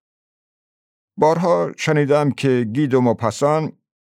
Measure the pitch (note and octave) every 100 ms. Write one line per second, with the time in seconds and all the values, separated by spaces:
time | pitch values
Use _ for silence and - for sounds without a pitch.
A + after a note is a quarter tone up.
0 | _ _ _ _ _ _ _ _ _ _
1 | _ - D3+ E3 F3 F3 D#3 - - D3+
2 | C#3 D3 D3 - C#3 B2+ A2+ A#2+ D3 C3
3 | B2 G#2+ A2+ - C#3+ D#3 D#3+ - _ _
4 | _